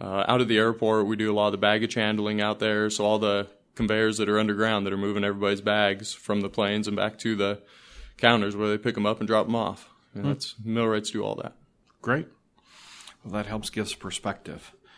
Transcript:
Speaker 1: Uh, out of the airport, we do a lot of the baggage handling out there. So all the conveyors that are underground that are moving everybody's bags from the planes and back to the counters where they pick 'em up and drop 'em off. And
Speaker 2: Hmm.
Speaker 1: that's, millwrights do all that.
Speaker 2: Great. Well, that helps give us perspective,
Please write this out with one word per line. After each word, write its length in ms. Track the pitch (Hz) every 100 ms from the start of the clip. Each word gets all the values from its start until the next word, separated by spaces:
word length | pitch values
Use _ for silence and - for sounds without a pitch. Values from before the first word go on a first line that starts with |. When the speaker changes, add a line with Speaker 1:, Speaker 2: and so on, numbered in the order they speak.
Speaker 1:
Uh, 240 | 95 98 -
out 140 | 123
of 80 | 117
the 80 | 110
airport, 480 | 113 110 110 110 101
we 80 |
do 160 | 110 107
a 40 |
lot 120 | 104 104
of 40 |
the 60 | 101
baggage 340 | 101 107 110
handling 460 | 117 107 107 104 107
out 180 | 104 104
there. 300 | 110 107 107
So 160 | 107
all 140 | 104 107
the 300 | 107 101 101 - _
conveyors 420 | - 110 110 110 107
that 100 | 104
are 100 | 104
underground 480 | 107 101 110 107 98
that 60 |
are 60 | 98
moving 260 | 101 104
everybody's 360 | 101 101 101 101
bags 520 | 104 104 101 98 107
from 280 | - - 104
the 80 | 98
planes 400 | - 101 107 107
and 80 | 101
back 220 | 104 -
to 180 | 113 104
the 240 | 98 104 - - - - - -
counters 400 | 120 117 101 101
where 120 | 107
they 100 | 107
pick 180 | 120 113
'em 100 | 104
up 140 | 110
and 60 | 107
drop 180 | 110 113
'em 80 |
off. 340 | 117 101 98 - _ _
And 80 | 104
Speaker 2:
Hmm. 40 | 139
Speaker 1:
that's, 240 | 135 - -
millwrights 480 | 110 113 113 107 107
do 120 | 107
all 120 | 104 -
that. 180 | - - _ _ _ _
Speaker 2:
Great. 240 | - 139 - _ _ _ _ - - - - -
Well, 80 | 110
that 120 | 104 101
helps 240 | 110 -
give 160 | 110 104
us 80 |
perspective, 760 | - 95 - 104 95 - 76 - - _